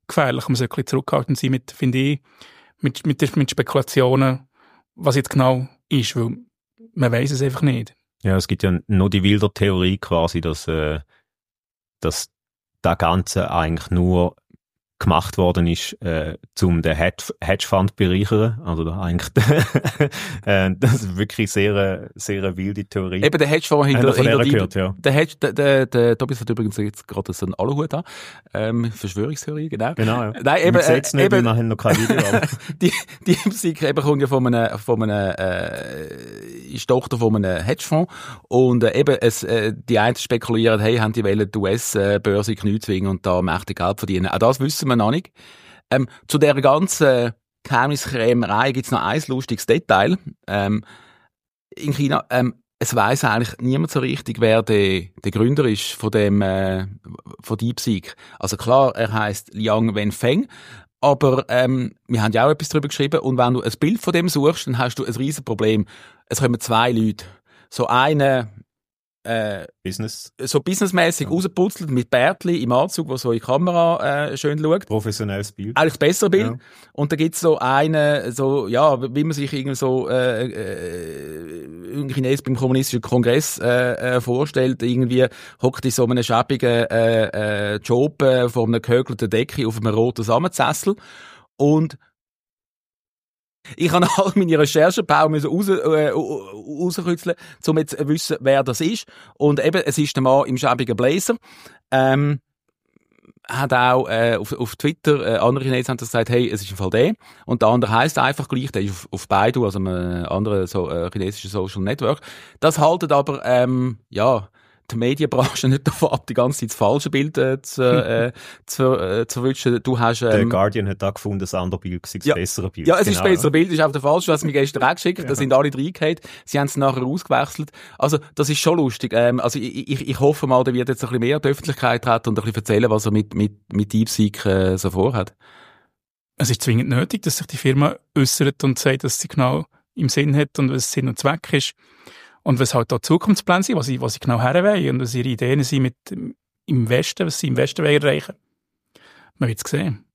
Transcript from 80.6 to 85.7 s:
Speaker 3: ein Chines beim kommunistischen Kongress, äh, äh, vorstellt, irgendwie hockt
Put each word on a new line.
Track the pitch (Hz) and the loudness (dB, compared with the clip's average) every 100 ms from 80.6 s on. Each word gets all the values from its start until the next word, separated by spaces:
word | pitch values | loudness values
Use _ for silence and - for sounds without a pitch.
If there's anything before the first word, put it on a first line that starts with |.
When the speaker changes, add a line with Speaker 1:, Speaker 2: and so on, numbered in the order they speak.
| 98 98 87 87 82 71 73 78 82 85 69 82 87 139 | -8 -8 -8 -10 -10 -12 -12 -12 -12 -14 -14 -16 -10 -8
Speaker 3:
ein | 139 | -6
Chines | 131 131 139 | -2 0 -2
beim | - 123 | -2 -2
kommunistischen | 127 131 131 123 | 2 2 0 -4
Kongress, | - 123 120 135 151 - | 0 2 4 2 0 -2
äh, | 120 123 123 - 123 127 | 0 2 0 -2 -2 0
äh, | |
vorstellt, | 123 123 147 131 131 127 | 0 -2 0 0 0 0
irgendwie | 117 123 123 127 127 - - - | 0 0 2 2 2 0 -20 -2
hockt | 127 | -2